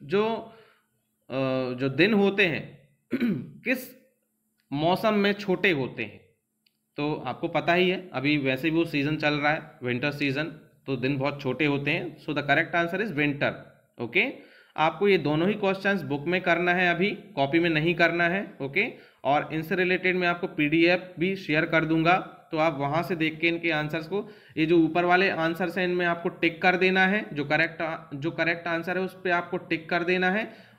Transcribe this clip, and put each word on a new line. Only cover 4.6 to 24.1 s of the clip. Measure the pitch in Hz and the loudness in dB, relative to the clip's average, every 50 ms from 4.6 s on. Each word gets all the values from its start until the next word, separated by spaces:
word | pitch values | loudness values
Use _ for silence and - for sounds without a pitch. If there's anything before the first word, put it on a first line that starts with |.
| _ _ 139 | _ _ -4
मौसम | 143 156 170 185 185 - 220 208 | 0 2 2 2 2 2 2 2
में | 202 202 202 202 | 2 2 2 0
छोटे | 202 - - 180 175 - 202 | 0 -2 -2 0 2 2 2
होते | 165 139 127 117 - - 113 | 2 2 -2 -4 -6 -8 -8
हैं? | 104 101 - - _ _ _ _ _ _ _ _ _ _ _ _ _ _ | -8 -10 -14 -20 _ _ _ _ _ _ _ _ _ _ _ _ _ _
तो | - 143 147 151 - - | -4 -4 -4 -4 -4 -6
आपको | 127 120 - - 165 | -8 -6 -6 -6 -4
पता | 165 151 147 175 170 | -2 0 2 2 4
ही | 180 185 180 | 4 4 2
है, | 185 190 - - - | 2 -2 -6 -8 -6
अभी | 127 131 143 151 147 | -2 0 0 0 2
वैसे | 139 135 131 131 151 165 | 2 0 0 0 0 0
भी | 156 | 2
वो | 165 170 | 2 0
सीजन | 160 160 147 139 147 156 | 0 0 -2 0 0 -2
चल | 147 156 151 147 | 0 0 0 0
रहा | 147 143 147 156 | 2 0 0 0
है, | 160 - - - - 123 | -2 -4 -12 -16 -8 -6
विंटर | 123 120 123 131 147 | -4 -4 -2 -2 -4
सीजन, | 143 - 147 139 131 143 156 165 - - - - _ _ _ | -2 -2 -2 -2 -2 -2 -4 -6 -8 -14 -20 -20 _ _ _
तो | - 135 | -6 -4
दिन | 120 117 131 143 135 | -2 -2 -2 0 0
बहुत | 135 143 143 143 - | -2 -2 -4 -4 -4
छोटे | 131 127 123 156 | -4 -2 0 0
होते | 147 143 139 143 143 | 0 0 0 -2 -2
हैं। | 151 180 196 - - - - | -2 -2 -4 -6 -10 -10 -8
So | - | -6
the | 151 147 143 | -4 -4 0
correct | 143 143 156 165 165 - | 2 2 2 2 0 0
answer | 170 170 170 180 185 214 | 0 0 0 -2 -4 -4
is | 220 156 139 | -4 -2 0
winter। | 151 147 139 143 135 117 95 - - - - _ _ _ _ - | 0 0 0 0 0 -2 -2 -4 -10 -20 -20 _ _ _ _ -10
ओके, | 120 110 - 180 220 269 - - - - - - _ _ _ | -8 -2 0 0 0 0 -4 -10 -16 -20 -20 -20 _ _ _
आपको | - 151 160 160 - 202 202 | 0 0 0 2 2 2 4
ये | 196 139 | 4 4
दोनों | 135 143 151 156 170 196 | 2 2 0 2 2 0
ही | 208 | 0
क्वेश्चंस | 208 202 196 190 190 - 196 202 190 156 | 0 0 -2 -2 0 0 0 0 0 -2
बुक | 131 143 143 143 | -4 -4 -4 -2
में | 160 180 185 | -2 -2 0
करना | 180 180 170 170 175 175 175 | 2 2 2 2 2 2 2
है, | 180 185 175 170 | 2 2 2 2
अभी | 160 185 208 | 2 0 0
कॉपी | - - - - - 143 139 135 143 165 | -2 -4 -10 -8 -2 -2 0 2 2 2
में | 170 175 | 2 2
नहीं | 160 151 151 170 175 | 2 2 2 0 2
करना | 156 175 165 165 170 175 170 | 4 2 2 4 2 0 0
है। | 175 196 208 - - - 139 | 0 -2 -4 -8 -8 -10 -10
ओके, | 135 139 180 214 254 - - - - _ _ - | -4 -2 -2 -2 -2 -6 -12 -18 -20 _ _ 0
और | 131 143 151 - 139 143 | 2 2 2 0 -2 -4
इनसे | 160 160 165 196 | -6 -4 -2 0
रिलेटेड | 175 185 180 185 180 180 185 180 | 0 2 2 0 0 0 0 0
मैं | 185 180 175 | 2 2 0
आपको | 175 175 185 | 0 -2 -4
पीडीएफ़ | 175 - - 151 147 151 165 165 170 180 185 180 - - - | -4 -2 0 0 2 4 4 4 4 4 2 0 -6 -6 -2
भी | 160 185 196 | -2 -2 -2
शेयर | 185 - - 151 156 160 | -2 -2 0 0 0 2
कर | - 160 160 160 | 2 2 0 2
दूंगा, | 160 160 160 160 165 180 196 - - - - - _ - | 2 2 2 4 4 4 2 0 -4 -14 -20 -12 _ -2
तो | |
आप | 156 156 165 156 | 0 0 0 0
वहाँ | 135 139 139 143 165 175 | -2 -4 -2 -2 -2 -2
से | - 190 | -2 -2
देख | 160 160 156 156 156 | -2 -2 -2 -2 0
के | 165 170 | 0 0
इनके | 170 170 165 170 | 0 0 -2 -2
आंसर्स | 160 151 151 147 151 160 156 | 0 0 -2 -2 -4 -6 -6
को, | 160 | -6